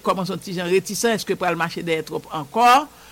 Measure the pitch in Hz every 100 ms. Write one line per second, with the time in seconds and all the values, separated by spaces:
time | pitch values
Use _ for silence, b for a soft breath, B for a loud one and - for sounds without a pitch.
0 | 208 185 180 180 202 180 175 190 185 196
1 | 233 214 - 180 180 170 170 - 170 160
2 | 156 156 - 156 139 226 240 269 302 B
3 | B